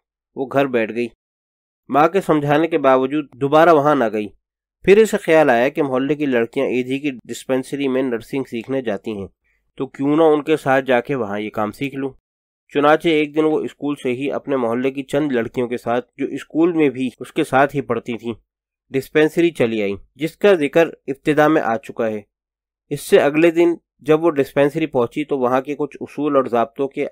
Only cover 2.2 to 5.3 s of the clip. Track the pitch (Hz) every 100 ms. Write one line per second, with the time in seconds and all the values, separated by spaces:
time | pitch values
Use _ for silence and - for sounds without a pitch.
2.2 | 180 156 143 147 165 160 139 131 131 151
3.2 | 143 117 139 151 170 156 147 143 113 107
4.2 | 104 _ _ _ _ _ - 202 220 202
5.2 | -